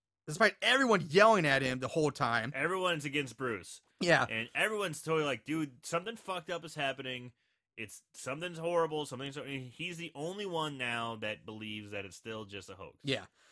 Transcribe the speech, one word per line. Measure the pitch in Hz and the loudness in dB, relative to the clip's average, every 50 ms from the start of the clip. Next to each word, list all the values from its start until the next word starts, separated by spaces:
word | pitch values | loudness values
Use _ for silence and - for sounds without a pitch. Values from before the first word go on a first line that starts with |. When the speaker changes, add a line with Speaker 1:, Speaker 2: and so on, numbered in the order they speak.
| _ _ _ _ - | _ _ _ _ -10
Speaker 1:
despite | - 151 190 226 202 - - | -8 2 4 4 4 4 4
everyone | 202 226 254 269 269 240 214 185 151 147 | 4 4 6 6 6 6 6 4 4 4
yelling | 143 196 208 226 220 190 160 | 8 10 10 10 10 8 6
at | 143 135 135 | 4 4 4
him | 135 127 127 127 | 2 0 -2 -2
the | 127 120 | -4 -2
whole | - 165 151 143 | 0 2 2 2
time. | - - 139 117 117 113 110 123 127 | 2 2 0 2 2 2 0 0 -4
Speaker 2:
Everyone's | 135 147 170 190 190 185 180 170 147 135 | -2 -2 0 0 0 2 0 0 0 -2
against | 147 135 147 143 127 113 | -2 -2 -2 -2 -2 -6
Bruce. | - 135 123 110 92 87 - - - _ _ _ - | -6 -4 -4 -4 -4 -6 -12 -16 -18 _ _ _ -2
Speaker 1:
Yeah. | 175 170 160 131 123 - | 4 6 6 6 6 2
Speaker 2:
And | 113 110 117 - - | -2 -4 -4 -4 0
everyone's | 143 185 214 220 208 202 175 147 - | 0 0 0 0 -2 -2 -4 -4 -6
totally | - 160 160 156 151 | -2 0 0 2 2
like, | 143 127 110 - | 0 -2 -4 -4
"Dude, | 143 156 165 156 139 123 - - | -4 -2 -2 -2 -4 -6 -14 -10
something | - 170 170 180 220 233 | -4 -4 -4 -4 -4 -12
fucked | 220 - 190 185 175 165 - | -12 -8 -8 -8 -8 -6 -6
up | 175 170 165 | -8 -8 -8
is | 156 - | -10 -6
happening. | 151 143 135 135 143 135 127 127 123 123 123 _ _ _ _ _ _ _ _ _ | -2 -2 -2 -2 -4 -6 -8 -8 -8 -10 -14 _ _ _ _ _ _ _ _ _
It's, | 113 110 101 - - _ _ | -12 -12 -12 -12 -18 _ _
something's | _ - - 131 135 156 175 180 170 160 | _ -12 -8 -8 -6 -6 -6 -8 -8 -4
horrible. | 165 170 175 170 165 156 156 151 147 | -4 0 2 2 2 2 0 -4 -4
Something's," | - 131 120 139 139 135 147 139 135 139 131 127 123 | -4 -8 -8 -8 -8 -8 -10 -10 -8 -8 -8 -8 -10
he's | 113 - 160 180 170 | -12 -10 -10 -10 -8
the | 160 175 - - | -10 -10 -12 -8
only | 139 151 175 190 208 208 | -8 -6 -6 -6 -6 -6
one | 190 170 160 156 151 143 | -4 -2 -2 -2 -2 -4
now | 131 123 120 120 117 117 117 113 110 | -4 -4 -2 -2 -2 -2 -4 -4 -4
that | 110 107 107 - - | -4 -6 -6 -6 -10
believes | 110 107 107 110 107 107 107 104 101 | -12 -12 -10 -8 -8 -8 -8 -10 -8
that | 104 101 98 | -8 -8 -8
it's | 95 87 | -8 -12
still | - - 113 110 110 110 | -14 -12 -10 -10 -10 -10
just | 98 101 98 87 - | -10 -12 -14 -12 -14
a | 95 | -16
hoax. | 90 90 76 - _ - | -16 -16 -18 -16 _ -4
Speaker 1:
Yeah. | 143 131 104 92 - _ _ _ _ | -4 -4 -4 -6 -12 _ _ _ _